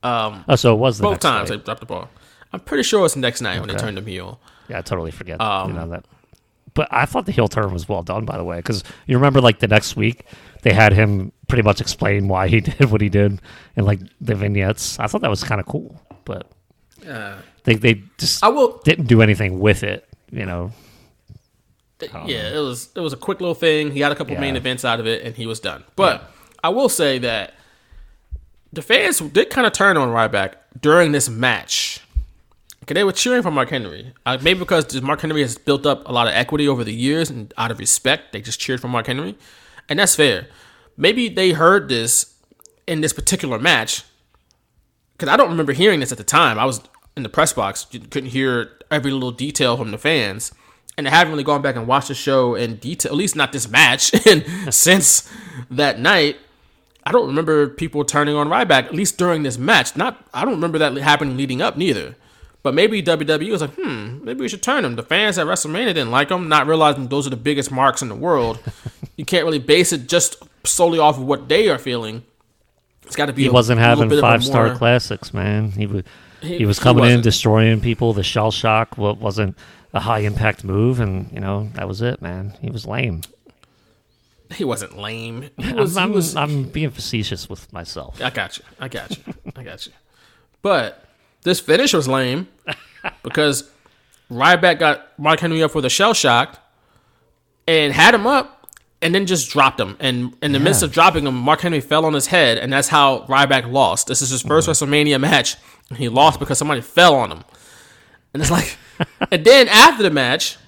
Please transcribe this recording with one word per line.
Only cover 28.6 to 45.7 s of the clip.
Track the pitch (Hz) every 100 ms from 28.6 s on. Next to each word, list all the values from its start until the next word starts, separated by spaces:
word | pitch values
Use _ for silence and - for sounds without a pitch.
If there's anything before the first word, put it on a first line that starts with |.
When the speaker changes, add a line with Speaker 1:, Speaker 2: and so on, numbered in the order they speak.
| _
Speaker 1:
the | 165
fans | - 240 359 -
did | 151 160 370
kinda | 277 226
turn | - 202 165
on | 127
Ryback | 117 110 101 95 - _ 120
during | 151 165 165
this | 147 123
match. | 113 127 107 - - - - _ - - _ _ _ _ - -
'Cause |
they | 151
were | 202
cheering | - 247 247
for | 180
Mark | 143 -
Henry. | 139 101 80 123 _ 123
Uh, | 131
maybe | 160 185
because | 175 170 151 175
Mark | 131 147
Henry | 160 151
has | 131 113
built | - 139 147
up | 135 -
a |
lot | 123 117
of |
equity | 95 123 151 143
over | 127
the | 110
years, | 113 131 156 156
and | 123 104 -
out | 117
of | 110
respect, | 95 - 127 156 -
they | 104
just | 113 -
cheered | - 127
for | 127
Mark | 120 110
Henry. | 127 175 208 _ - _ - _
And | 151
that's | 196 -
fair. | 143 95 - _ - _ _ -
Maybe | 165 226 233
they | 185 185
heard | 151 165 196 139
this | 120 113 - - _ _ _ _ _ -
in | 160
this | 151
particular | - - 185 143 113
match, | 156 135 110 - - _ _ _ _ _ _ _ _ _ _ _
'cause | 147
I | 226
don't | 226
remember | 165 143